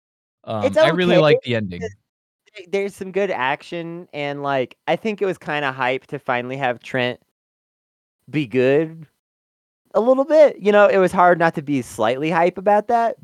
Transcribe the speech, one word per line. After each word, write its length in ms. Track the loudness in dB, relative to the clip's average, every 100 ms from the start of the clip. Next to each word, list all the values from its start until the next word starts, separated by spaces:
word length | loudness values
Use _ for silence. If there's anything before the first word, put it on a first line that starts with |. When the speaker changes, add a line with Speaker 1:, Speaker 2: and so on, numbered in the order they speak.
| _ _ _ _
Speaker 1:
Um, 220 | -8 -4 0
Speaker 2:
It's 120 | 2
Speaker 1:
I 120 | 2
really 260 | 2 2 4
Speaker 2:
okay. 60 |
Speaker 1:
liked 220 | 4 2
the 120 | 0 -4
ending. 260 | -6 -10
Speaker 2:
There's, 840 | -12 -14 _ _ _ _ _ -20 -8
there's 260 | -6 -6 -8
some 160 | -8
good 200 | -4 -4
action, 760 | -2 -4 -4 -8 -12 -10 -14 -14
and, 300 | -8 -8 -6
like, 340 | -4 -2 -4 -8 -6
I 80 | -4
think 260 | -4 -4
it 40 | -4
was 100 | -4
kinda 340 | -6 -4 -4
hype 360 | -2 -4 -4 -8
to 120 | -10
finally 380 | -4 -4 -6 -4
have 220 | -4 -6
Trent 380 | -6 -4 -2 -4 _ _ _ _ _ _ _ _ _ _ -8
be 180 | -6 -2
good 600 | 0 2 2 0 -8 -20 _ _ _ _ _ _ _ _ 0
a 60 |
little 240 | 2 2 4
bit. 320 | 6 4 4
You 120 | 2
know, 160 | 6 6
it 100 | 4
was 140 | 2
hard 280 | 4 4 4
not 160 | 0 -2
to 60 |
be 200 | -4 -4
slightly 480 | -4 -2 -2 0 -2
hype 280 | 0 0 0
about 300 | 0 2 2
that, 260 | -2 -2 -4